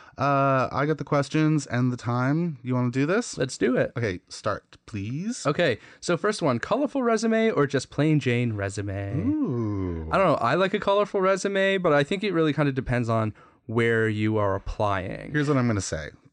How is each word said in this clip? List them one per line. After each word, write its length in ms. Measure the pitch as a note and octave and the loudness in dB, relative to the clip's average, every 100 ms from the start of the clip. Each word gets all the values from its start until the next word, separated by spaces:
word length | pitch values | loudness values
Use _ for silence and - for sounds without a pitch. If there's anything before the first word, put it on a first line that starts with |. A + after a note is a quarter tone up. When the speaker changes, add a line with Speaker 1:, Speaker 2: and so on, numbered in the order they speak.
| - - | -18 -4
Speaker 1:
uh, 500 | C#3 C#3 C#3 C3 A#2+ | 0 2 4 2 0
I 120 | B2+ D3 | 0 -2
got 120 | D3+ | -2
the 60 | |
questions 600 | - C#3+ C#3 D#3 D#3 D#3 - | 0 0 0 2 4 2 0
and 260 | B2 B2+ | 0 0
the 40 | A#2+ | 0
time. 640 | A#2+ A#2+ B2+ D#3 F3 C3+ | -2 0 0 0 -2 -4
You 120 | B2 | -4
wanna 160 | B2 B2 | 0 0
do 160 | C3 C#3+ | 0 0
this? 320 | G#3 - D3 | 0 -2 -4
Speaker 2:
Let's 180 | C#3 - | -4 0
do 180 | A3+ A#3+ | 0 2
it. 160 | - B2 | 0 -2
Speaker 1:
Okay, 240 | A2+ F2+ - | -2 -4 -10
start, 480 | - A2 G2 - - - | -6 -4 -4 -8 -20 -12
please. 600 | G#2 G#2 C#3+ G#3 - E3 | -8 -6 -6 -6 -4 -4
Speaker 2:
Okay, 320 | D3+ E3 G#2 - - | 0 0 -2 -8 -10
so 160 | - F3 | -4 -2
first 260 | G#3 G#3+ | -2 -2
one, 160 | D#3 A#2+ | -2 -2
colorful 440 | - A3+ D4 C#4 | -2 -2 0 0
resume 480 | A#3 A3 A3+ A3 A3+ | 0 0 2 2 2
or 160 | - C#3+ | 2 0
just 240 | C3 - | 0 -2
plain 300 | - D#3 D3+ | 0 2 2
Jane 320 | B2 A#2+ A#2+ | 2 0 0
resume? 640 | G#2 G2 G#2 G2+ G2 G2 C3 | -2 -4 -4 -6 -6 -4 -2
Speaker 1:
Ooh. 920 | A#3+ D#4 A3+ A#2+ G#2+ G2+ F#2 E2 D#2+ | 0 0 -2 -2 -2 -2 -2 -4 -2
Speaker 2:
I 60 | F3 | 2
don't 80 | F3+ | 2
know. 80 | C3+ | 2
I 180 | A2+ | 2
like 200 | E3 F#3+ | 2 0
a 60 | G#3 | 0
colorful 400 | G3+ G3+ G3+ G3 | 0 2 2 0
resume, 580 | F#3 F#3+ G3+ G3 G3 G3 | 2 2 0 0 2 2
but 140 | F3 | 2
I 100 | C#3+ | 2
think 200 | C#3+ G3 | 2 -2
it 80 | G#3 | 0
really 200 | E3 D#3 | 2 2
kinda 200 | C#3+ C#3+ | 2 0
depends 360 | C3 - B2 A#2 | 0 -2 -2 0
on 240 | A2+ A2 - - _ - | 0 0 -4 -18 _ -4
where 420 | A2+ A#2 A2+ A2 | 0 2 4 2
you 280 | G#2+ G#2+ A2 | 2 0 2
are 180 | G2+ | 0
applying. 760 | G2 - - G#2 F#2+ F2+ G#2 - | 0 -4 -2 0 0 -4 -10 -4
Speaker 1:
Here's 160 | D3+ C#3+ | -2 0
what 80 | C3+ | 2
I'm 100 | A#2+ | 2
gonna 140 | G2+ | 0
say. 300 | - D#2 D2+ - - | -2 -6 -8 -16 -10